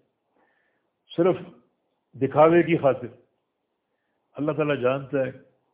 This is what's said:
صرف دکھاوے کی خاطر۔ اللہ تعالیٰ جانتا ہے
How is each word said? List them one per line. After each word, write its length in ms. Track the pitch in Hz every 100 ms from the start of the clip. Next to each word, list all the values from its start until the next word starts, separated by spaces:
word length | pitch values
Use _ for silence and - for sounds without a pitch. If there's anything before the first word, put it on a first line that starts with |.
| _ _ _ _ _ _ _ _ _ _ _ -
صرف 180 | 180 170 - - _ _ _ _ _
دکھاوے 480 | - 135 139 156 170
کی 140 | 165 165
خاطر۔ 300 | 135 127 120 - _ _ _ _ _ _ _ _ _ _ _
اللہ 180 | - 147
تعالیٰ 280 | 147 151 139
جانتا 460 | 123 135 135 143 131
ہے 40 | 127 - _ _